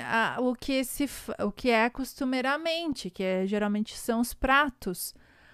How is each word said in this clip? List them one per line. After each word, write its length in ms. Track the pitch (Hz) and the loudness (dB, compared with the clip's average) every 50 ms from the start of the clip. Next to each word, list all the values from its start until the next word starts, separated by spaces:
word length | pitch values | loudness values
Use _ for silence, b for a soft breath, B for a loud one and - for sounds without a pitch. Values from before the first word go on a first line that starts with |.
| 117 | 0
a, 320 | - - 226 226 165 127 226 | 0 2 2 2 2 0 0
o 160 | 254 254 247 | 0 0 -2
que 280 | - - - 269 262 262 | -2 -2 0 0 0 0
se 240 | - - - 285 - | -2 -2 -2 -2 -2
fa-, 280 | - - - - - - 202 | -4 -8 -10 -10 -6 -2 -2
o 80 | 208 | -4
que 180 | 202 - - 254 | -2 0 2 4
é 200 | 233 220 220 240 | 4 4 4 2
costumeiramente, 1200 | - - 262 - - - 277 254 262 254 247 262 285 302 330 330 330 330 339 320 277 - - 185 | 0 -4 -6 -8 -6 -4 -2 0 0 0 0 0 0 0 0 -2 -2 0 0 -2 -4 -4 -6 -8
que 140 | - - 190 | -6 -2 0
é, 220 | 185 185 185 190 196 | 0 2 2 0 0
geralmente 500 | 208 208 208 208 202 208 220 - - - | 0 0 0 0 0 0 -2 -4 -6 -6
são 220 | - - 226 233 | -4 0 0 0
os 140 | 240 - - | 0 -2 -2
pratos. 800 | - - 262 269 277 302 277 - - - 202 180 - - - b b b b b b b b | -2 2 4 6 6 4 4 0 -4 -6 -6 -6 -4 -6 -10 b b b b b b b b